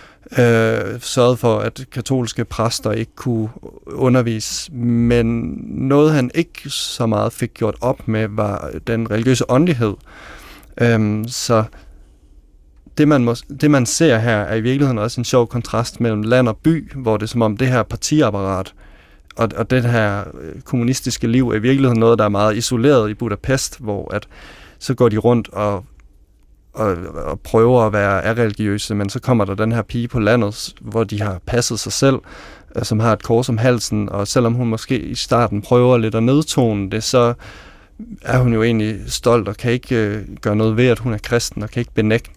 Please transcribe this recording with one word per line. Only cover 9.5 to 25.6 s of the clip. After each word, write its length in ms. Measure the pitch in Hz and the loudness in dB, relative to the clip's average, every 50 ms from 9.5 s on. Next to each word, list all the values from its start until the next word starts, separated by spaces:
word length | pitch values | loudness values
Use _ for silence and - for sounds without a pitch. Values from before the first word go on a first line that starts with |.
åndelighed. 440 | 123 135 165 180 156 117 120 107 98 - - - - - - - - - - - - - - - - - | 2 4 4 2 2 0 0 -2 -2 -4 -12 -20 -20 -20 -20 -20 -20 -20 -20 -20 -20 -20 -20 -12 -4 0
Øhm, 480 | 120 120 113 110 107 104 104 107 107 120 | 2 2 4 4 2 0 0 -2 -4 -6
så 360 | 127 - - - 120 110 110 - - - - - - - - _ _ _ _ _ - - - _ _ - _ _ _ _ - - - - | -8 -6 -2 2 2 2 2 0 -6 -16 -20 -20 -20 -20 -20 _ _ _ _ _ -20 -20 -20 _ _ -20 _ _ _ _ -20 -8 0 2
det, 100 | 151 147 | 4 4
man 160 | 151 135 120 | 4 4 4
må, 100 | 117 117 - - - 147 135 | 2 0 -2 -6 -14 -6 0
det, 100 | 151 151 | 2 4
man 160 | 147 135 120 | 4 4 2
ser 320 | - - - 170 156 117 113 | 2 0 2 4 4 4 4
her, 180 | 110 120 110 | 2 2 0
er 180 | 104 101 - 110 | 0 0 -2 -2
i 60 | 113 | -2
virkeligheden 380 | 110 123 131 139 147 135 123 107 | 0 0 2 2 2 2 2 0
også 220 | 104 120 - - | -2 -4 -4 -4
en 40 | 117 | -4
sjov 240 | - - 127 120 - | 2 4 2 2 2
kontrast 520 | - 117 - - - 110 117 - - - | 0 -6 -6 -4 -2 -2 -2 -2 -4 -2
mellem 220 | 120 113 110 104 107 | -2 0 0 0 0
land 260 | 110 123 127 127 113 | 2 2 4 4 2
og 80 | 107 | 0
by, 360 | - - 160 165 156 - - - | 0 2 2 2 2 -2 -8 -10
hvor 200 | 135 127 110 110 | -6 -2 0 0
det 60 | 104 107 | 0 -2
er 60 | 107 | -2
som 140 | - 120 113 | -2 0 0
om 140 | 107 104 | 0 0
det 120 | 104 131 127 | 0 0 0
her 140 | 127 117 104 | 2 0 0
partiapparat 920 | - - - - - 151 151 143 110 101 98 98 95 95 92 92 - - - - - - - _ _ _ _ _ - - | -2 -4 -6 -4 0 2 2 2 2 0 -2 -2 -2 -2 -4 -6 -8 -12 -20 -20 -20 -20 -20 _ _ _ _ _ -12 -6
og, 120 | - 113 107 - | -4 -4 -2 -2
og 140 | - 113 - | -4 -2 0
det 140 | 127 127 120 | 0 0 2
her, 400 | 120 120 113 107 104 101 101 - - - - | 2 2 2 2 0 0 -4 -6 -10 -12 -16
øh, 200 | 71 80 - - | -14 -14 -14 -16
kommunistiske 680 | - - - 123 117 123 131 - - 127 - - - | -10 -4 -2 -2 0 0 -2 -2 -2 -6 -6 -2 -2
liv 220 | 117 117 127 131 120 | 0 2 2 2 2
er 60 | 107 | 0
i 40 | 107 | 0
virkeligheden 420 | 104 127 135 135 139 127 120 113 | 2 2 2 4 2 2 2 4
noget, 180 | 113 117 117 107 | 4 4 4 4
der 60 | 107 | 2
er 40 | 104 | 2
meget 280 | 101 98 104 110 107 | 2 2 2 2 2
isoleret 540 | 113 117 - 127 117 117 147 143 123 107 107 | 0 -2 -2 -2 2 4 4 4 4 4 0
i 40 | 107 | -2
Budapest, 680 | - 120 110 104 - - - 131 131 - - - - | -4 -4 -4 -4 -4 -2 -2 -2 -2 -2 -6 -10 -10
hvor 340 | 131 107 101 101 - - - | -8 -6 -6 -6 -6 -6 -8
at 140 | 104 - - - - - - - - - - - - | -8 -8 -10 -20 -20 -20 -20 -20 -20 -20 -20 -20 -10
så 160 | - - 131 | -4 -4 0
går 140 | - 127 117 | 4 4 4
de 80 | 104 | 4
rundt 320 | 107 101 120 120 117 104 - | 4 2 2 2 2 0 -4
og, 360 | - 98 | -6 -4